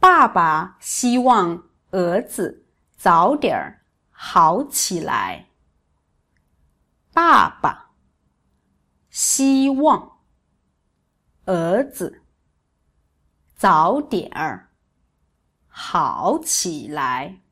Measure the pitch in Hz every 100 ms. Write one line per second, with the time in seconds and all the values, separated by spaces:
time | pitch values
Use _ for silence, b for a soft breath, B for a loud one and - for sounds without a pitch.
0 | 370 359 254 190 165 156 180 _ - -
1 | 247 247 247 233 175 170 - _ _ 196
2 | 175 180 254 - 175 - _ _ _ _
3 | 202 170 180 294 240 120 69 - _ _
4 | _ _ - - 156 180 285 - - 175
5 | 156 113 92 90 - _ _ _ _ _
6 | _ _ _ _ _ _ _ _ _ _
7 | _ - 339 262 80 - 151 - - _
8 | _ _ _ _ _ _ _ _ _ _
9 | _ - - - 269 269 269 269 302 226
10 | - _ _ _ _ _ _ _ _ _
11 | _ _ _ _ - 180 165 196 277 -
12 | 175 - _ _ _ _ _ _ _ _
13 | _ _ _ _ _ _ 202 165 165 262
14 | 294 196 - - 151 185 _ _ _ _
15 | _ _ _ _ _ _ _ - - 180
16 | 143 - 170 302 - - 180 156 - 147
17 | 135 127 147 190 _